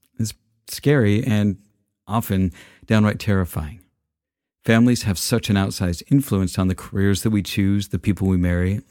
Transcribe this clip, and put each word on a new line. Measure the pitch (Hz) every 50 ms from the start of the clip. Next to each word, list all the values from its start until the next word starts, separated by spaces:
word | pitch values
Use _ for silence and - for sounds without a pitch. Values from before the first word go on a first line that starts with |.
| _ _ _ -
is | 113 104 - - _ _ _ _ _
scary | - - - - 139 147 139 110 101 101 107 -
and | - 107 104 104 104 92 - _ _ _ _ _ _ _ _ _ -
often | 104 117 - - 98 95 95 87 - - - - - _ -
downright | - 113 107 107 104 - -
terrifying. | - 104 98 95 90 - - 90 78 73 110 95 - _ _ _ _ _ _ _ _ _ _ _ _ _ _ _ _
Families | - 113 113 120 123 120 - -
have | 110 92 -
such | - - 123 113 - -
an | 101
outsized | 98 98 98 - - 98 90 85 - - -
influence | 143 143 135 - 104 95 95 90 - 101
on | 95
the | 92 92
careers | - - - - 101 98 101 98 95 -
that | 113
we | 107 101 90
choose, | - - 104 98 98 101 101 101 -
the | - 90
people | - 107 92 - 95
we | 95 95 90
marry, | 90 87 87 87 90 92 101 107 - _